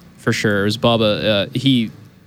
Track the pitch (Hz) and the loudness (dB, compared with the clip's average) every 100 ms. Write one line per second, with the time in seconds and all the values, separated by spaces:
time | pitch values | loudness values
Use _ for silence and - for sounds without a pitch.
0 | - - 120 113 110 101 104 104 117 113 | -20 -6 -4 -2 0 0 0 0 0 2
1 | 107 87 98 101 92 131 135 123 110 - | 0 0 0 0 -2 -2 0 0 -2 -8
2 | - - | -20 -20